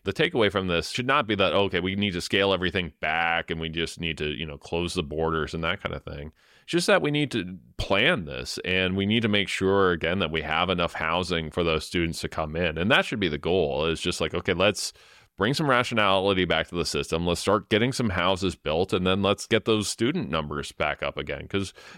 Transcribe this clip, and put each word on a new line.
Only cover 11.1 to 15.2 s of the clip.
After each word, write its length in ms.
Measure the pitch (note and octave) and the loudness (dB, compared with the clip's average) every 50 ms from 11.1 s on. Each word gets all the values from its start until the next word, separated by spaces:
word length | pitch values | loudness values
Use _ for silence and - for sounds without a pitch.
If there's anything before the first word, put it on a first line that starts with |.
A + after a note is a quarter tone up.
| E2 F2+ F#2 E2+ F2+ E2 D#2+ D2+ | 0 0 0 0 -2 -2 -2 -2
for 140 | - F#2 E2+ | -2 0 0
those 200 | E2 D#2+ D#2 - | 2 0 0 -2
students 360 | - - F2+ E2 E2 D#2 - | -2 -2 0 0 0 -2 -4
to 80 | - - | -8 -6
come 280 | - - D#2 D#2 D#2 | -6 -6 -6 -4 -2
in. 220 | E2 F2+ E2 D#2 D#2 | -2 -2 -2 -2 0
And 120 | F2+ G#2+ | 0 2
that 140 | C#3 F3 F#3+ | 2 2 2
should 160 | - - G#2+ | 0 -2 -2
be 80 | G2 E2 | -2 -2
the 100 | D2 D2 | -2 -2
goal, 480 | - D#2+ F2+ F#2+ E2 C#2+ C2 C#2 D#2+ | 0 0 2 2 2 0 0 0 0
is 140 | E2 E2 D2+ | 0 -2 -2
just 200 | - F2+ E2+ - | -2 -4 -2 -2
like, 140 | E2+ D#2 - | -2 -2 -4
okay, 200 | F2 - - F2+ | -4 -2 -2 0
let's 380 | E2+ F#2 G#2 G2+ - - - - - - - - - | 2 2 2 2 0 -4 -8 -10 -14 -20 -20 -20 -20